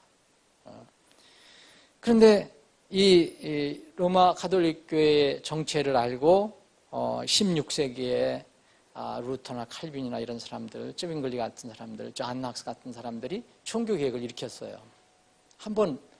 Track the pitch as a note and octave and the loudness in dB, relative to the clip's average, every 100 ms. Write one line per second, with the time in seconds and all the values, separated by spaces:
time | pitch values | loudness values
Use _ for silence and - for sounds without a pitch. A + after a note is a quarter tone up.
0 | _ _ _ _ _ _ - A2 A#2 _ | _ _ _ _ _ _ -20 -20 -20 _
1 | _ _ _ _ - - - - _ _ | _ _ _ _ -20 -20 -20 -20 _ _
2 | A#3 A3+ A3 G#3 - - _ _ _ F#3+ | 2 8 10 8 2 -12 _ _ _ 4
3 | G3 F3+ D#3+ - D3+ D3 C#3+ D3 - - | 8 8 6 -2 -6 -4 -4 -6 -14 -2
4 | F3+ F#3 F3+ E3+ F3+ F#3 E3+ D#3 - D#3 | 2 4 4 4 0 2 2 0 -4 2
5 | D3+ D3 C#3+ C#3 - D#3 D3 D3+ C#3 B2+ | 4 4 2 -2 -6 -6 -4 -2 0 0
6 | A#2+ B2 D3+ F#3+ G#3+ - _ _ _ B2+ | 0 2 4 4 4 -8 _ _ _ -6
7 | A#2+ A#2+ B2 - G#3 D#3+ - - C3+ B2 | -4 -4 -2 0 2 0 -2 -4 -4 -4
8 | B2 B2 C3 B2+ - _ _ _ _ - | -4 -2 -2 -4 -12 _ _ _ _ -14
9 | A#2 A#2 B2 C3 - B2 A2+ - E3 C#3 | -10 -10 -8 -10 -10 -12 -12 -12 -12 -10
10 | B2+ A#2 A#2 A#2 - A#2 A2+ A#2 A#2+ - | -8 -8 -8 -10 -12 -12 -12 -12 -12 -10
11 | F3+ D#3 C3 B2 A2 - A#2+ A2 A2+ G#2+ | -8 -6 -6 -6 -8 -10 -18 -16 -16 -14
12 | A#2 - B2 B2+ B2+ A#2+ - A#2 C3 A#2 | -14 -8 -8 -6 -8 -10 -12 -14 -14 -14
13 | A#2+ A#2 B2+ G3+ - _ - A3+ A3+ F#3+ | -12 -10 -10 -10 -12 _ -8 -6 -4 -2
14 | C3+ A#2+ A#2+ - B2 - G#2+ G#2 A2 _ | -2 -4 -8 -10 -12 -12 -16 -16 -20 _
15 | _ _ _ _ _ _ G#3+ G#3+ G3 C3 | _ _ _ _ _ _ -6 0 0 -2
16 | - _ | -12 _